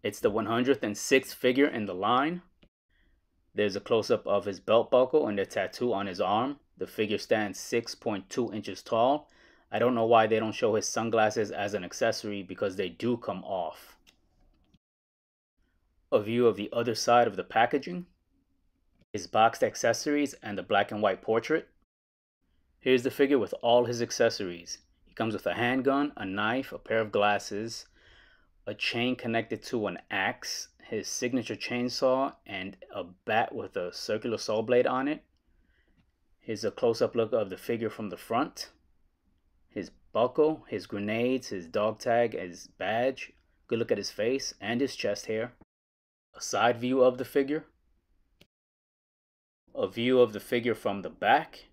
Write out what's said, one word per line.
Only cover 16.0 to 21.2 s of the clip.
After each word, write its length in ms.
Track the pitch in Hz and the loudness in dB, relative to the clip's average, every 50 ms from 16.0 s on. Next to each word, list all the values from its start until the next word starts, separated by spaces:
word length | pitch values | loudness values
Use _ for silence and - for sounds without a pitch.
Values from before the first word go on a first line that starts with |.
| _ _ | _ _
A 100 | 147 117 | 0 0
view 260 | 104 107 117 120 123 | 2 2 0 4 4
of 100 | 117 101 | 4 4
the 120 | 98 104 - - | 2 -4 -4 -2
other 200 | 120 117 120 110 | -2 0 0 -2
side 320 | - - - 120 120 120 | 0 4 6 6 8 6
of 100 | 113 98 | 4 2
the 80 | 92 90 | -4 -8
packaging. 600 | - - 95 117 123 - 139 - - 180 180 180 _ _ _ _ _ _ _ _ _ _ _ _ _ _ _ _ _ _ _ _ _ | 0 2 2 4 4 2 -2 -2 -4 -8 -10 -10 _ _ _ _ _ _ _ _ _ _ _ _ _ _ _ _ _ _ _ _ _
His 140 | - 107 - | -10 -10 -10
boxed 360 | - - 110 110 117 - - | 0 4 4 4 4 4 2
accessories 720 | 131 107 - - - 117 113 - - 151 147 147 147 131 - - | 0 0 0 0 0 0 0 0 0 -2 0 0 0 -2 -4 -10
and 140 | - 110 104 | -10 -8 -8
the 60 | 98 | -8
black 280 | 90 - 107 98 101 - | -4 2 2 2 2 2
and 120 | 110 104 | -2 0
white 180 | 104 101 95 - | 2 2 0 0